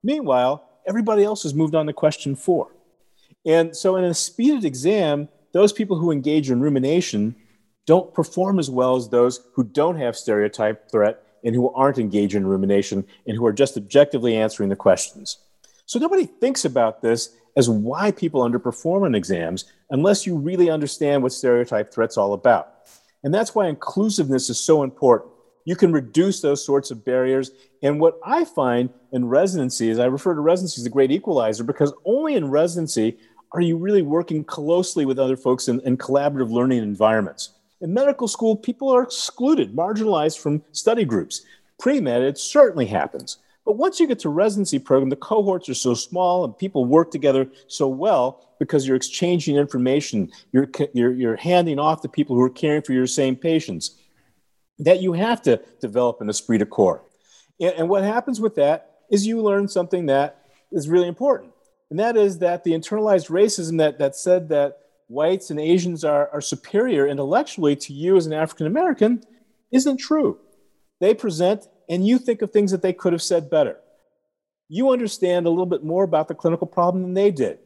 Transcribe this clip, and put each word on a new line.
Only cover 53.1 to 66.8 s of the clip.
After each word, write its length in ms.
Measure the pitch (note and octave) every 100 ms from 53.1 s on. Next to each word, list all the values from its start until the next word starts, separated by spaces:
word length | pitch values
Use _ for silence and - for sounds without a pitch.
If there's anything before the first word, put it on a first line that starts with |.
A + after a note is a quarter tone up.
| - C3+ B2+
patients 600 | E3 D#3+ - F2 - _ _ _ _ _ _ _ _ _
that 240 | D3+ F#3
you 100 | F#3
have 300 | E3+ A3 A#3
to 180 | - A2+ - _
develop 400 | A#2+ A2 B2 A#2
an 100 | G#2+
esprit 280 | G#2 - A2
de 80 | G#2
corps. 360 | - F#2+ D2+ _ _ _ _ _ _
And, 140 | F3
and 140 | E3 E3
what 140 | G3
happens 380 | G3 A3+ B3 A3+
with 140 | A3
that 460 | G#3 C#3+ D#3+ - _ _
is 160 | G3+ G#3
you 160 | A3+
learn 260 | G#3+ G3+ G3+
something 380 | F#3+ F3 F3+ D#3+
that 400 | C#3 D3 - _ _ _
is 180 | E3 D3
really 200 | F3 F3
important. 440 | E3 C#4 A#3+ - _ _ _ _
And 80 | D#3+
that 180 | A3 A#3
is 220 | G3+ F3
that 260 | F3 F3
the 60 | F3
internalized 580 | E3 D#3+ G#3+ G#3+ F#3+ -
racism 500 | E3+ G#3+ G3+ E3 D#3+
that, 200 | D#3 B2+
that 180 | C#3 -
said 320 | - F3+ D#3+
that 280 | D3+ C#3+ C#3 _ _ _
whites 420 | B2 D#3+ F#3+ -
and 100 | D3+
Asians 440 | D#3 F3+ F3 E3
are, 260 | D#3 D3 D3
are 100 | D3
superior 640 | - - - G3